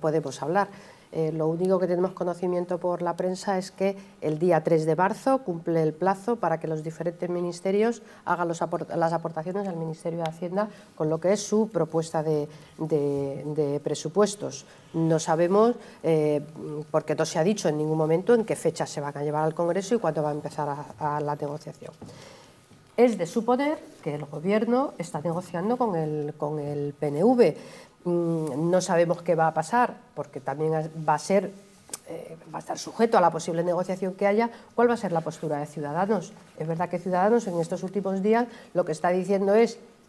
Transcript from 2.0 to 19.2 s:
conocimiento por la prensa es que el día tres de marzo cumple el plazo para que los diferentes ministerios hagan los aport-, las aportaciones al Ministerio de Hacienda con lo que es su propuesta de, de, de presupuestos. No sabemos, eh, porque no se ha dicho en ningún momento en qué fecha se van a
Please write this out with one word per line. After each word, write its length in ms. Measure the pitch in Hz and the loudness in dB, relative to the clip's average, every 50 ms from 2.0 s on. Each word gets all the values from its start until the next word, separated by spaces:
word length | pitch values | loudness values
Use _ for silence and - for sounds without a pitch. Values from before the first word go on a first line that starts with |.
| 185 185 185 | 0 -2 -2
conocimiento 640 | - 175 180 170 170 185 180 180 175 180 175 180 165 | -4 -4 -4 -2 -2 -2 -2 -2 -2 -2 -2 -4 -2
por 240 | - 180 175 165 175 | -2 -2 -2 -2 -2
la 120 | 170 170 | -2 -2
prensa 420 | 170 180 180 185 185 - 208 196 185 | -2 -2 -2 -4 -2 -2 -2 0 0
es 120 | 185 190 | -2 -4
que 280 | - - 190 196 190 196 - - - - - | -4 -2 -2 -2 -2 -4 -10 -20 -14 -6 -4
el 160 | 156 156 151 | -2 0 2
día 260 | 175 180 170 156 160 | 4 4 4 4 6
tres 220 | 165 165 160 156 | 4 4 4 4
de 100 | 160 156 | 4 4
marzo 460 | 147 180 196 220 - - - 269 262 262 | 4 4 2 2 0 2 2 2 2 2
cumple 400 | - 170 165 170 165 151 165 160 | -2 -6 -4 -2 0 2 2 2
el 100 | 160 156 | 2 2
plazo 440 | - 180 190 196 190 196 - 240 | 2 2 2 2 2 0 -2 -2
para 220 | 233 - 165 160 160 | 0 2 0 0 0
que 80 | - | -2
los 160 | 160 160 156 151 | -4 -4 -4 -6
diferentes 460 | 165 160 - 165 175 165 - - 175 | -8 -8 -4 -4 -4 -4 -4 -4 -4
ministerios 720 | 175 175 175 175 170 170 - 190 196 202 214 233 233 233 - - - - - | -2 -2 -2 -4 -6 -4 -2 0 2 2 2 2 0 -2 -8 -18 -20 -10 -4
hagan 240 | - 175 165 175 170 | -2 -2 0 0 -2
los 140 | 165 170 175 | -2 -2 -2
aport-, 340 | 165 175 165 156 - - | -2 -2 -4 -4 -4 0
las 160 | 170 165 165 170 | 0 2 2 2
aportaciones 560 | 165 165 165 165 160 156 180 180 202 202 196 | 0 -2 -4 -6 -6 -6 -4 -4 -4 -4 -4
al 80 | 175 | -4
Ministerio 440 | 165 165 160 160 - - 175 165 170 | -4 -6 -6 -8 -6 -6 -6 -4 -4
de 100 | 165 160 | -4 -4
Hacienda 400 | 160 - 180 175 180 196 214 214 - - - - - | -4 -6 -8 -4 -2 -2 -2 -2 -6 -12 -20 -16 -6
con 140 | - 160 156 | -4 -2 0
lo 100 | 160 160 | 0 0
que 140 | 165 180 208 | 2 2 2
es 80 | 202 202 | 2 0
su 260 | - 208 214 220 220 | 0 2 2 2 2
propuesta 540 | - - 160 160 - 165 160 160 - 160 151 | 0 0 0 0 0 -2 -2 -2 -2 -2 0
de, 260 | 160 156 151 147 147 - - - - - - | 2 0 0 0 -4 -8 -14 -20 -18 -10 -8
de, 680 | 160 156 160 151 143 143 143 143 139 139 139 147 147 | -2 0 0 2 2 2 0 0 -2 -4 -4 -6 -6
de 360 | 147 151 151 151 143 143 143 | -4 -2 0 0 0 0 -2
presupuestos. 840 | 143 151 151 - - 156 160 196 208 202 202 - - 135 135 - - - - - - - - | -2 -2 -4 -4 -4 -2 2 4 4 4 2 -2 -8 -8 -8 -10 -14 -18 -20 -20 -20 -6 -2
No 240 | 165 165 160 165 156 | 2 4 4 4 2
sabemos, 560 | 160 - 160 156 175 175 196 208 220 233 240 233 - - - - - | 2 2 2 4 4 4 6 6 6 4 4 0 -6 -16 -16 -4 0
eh, 380 | 160 165 156 151 151 147 147 147 - - - - 156 151 151 151 - | 2 2 4 4 2 2 0 -2 -6 -10 -12 -10 -8 -8 -8 -6 -2
porque 240 | - 156 151 - 151 | 0 0 0 0 0
no 120 | 143 160 | 0 0
se 120 | 151 - 175 | 0 0 2
ha 60 | 156 | 2
dicho 240 | 196 214 214 - 165 | 2 2 2 0 0
en 80 | 151 | 0
ningún 220 | 151 151 156 156 160 | 0 0 0 0 2
momento 340 | 156 156 165 170 190 - 240 | 2 4 2 2 4 4 4
en 140 | 226 214 | 4 4
qué 100 | - - | 0 -4
fecha 300 | - - 165 156 - 156 | -2 -2 -2 -2 -2 -4
se 160 | - - 156 143 | -4 -4 -6 -6
van 120 | 143 143 | -6 -6
a 80 | 143 | -4